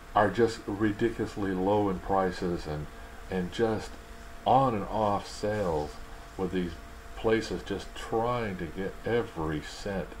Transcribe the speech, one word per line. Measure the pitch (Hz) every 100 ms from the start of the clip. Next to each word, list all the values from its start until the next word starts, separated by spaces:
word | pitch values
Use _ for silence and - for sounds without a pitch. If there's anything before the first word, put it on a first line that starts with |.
| -
are | 104 107
just | 95 113 - -
ridiculously | 101 110 101 117 117 104 - 98
low | 92 92 104 101
in | 92
prices | - 95 92 90 90 85 80
and, | 76 76 - - - -
and | 95 90
just | - 113 107 - - - - - - -
on | 123 135
and | 107
off | 95 104 104 101 -
sales | - 104 107 92 78 76 - - - - -
with | 92
these | 92 87 85 - - - -
places | 113 113 - 87
just | - 95 -
trying | - - 113 117 123 110 92
to | 82
get | 95 95 -
every | 104 117 110 - 80 76
cent | 76 - 101 95 80 -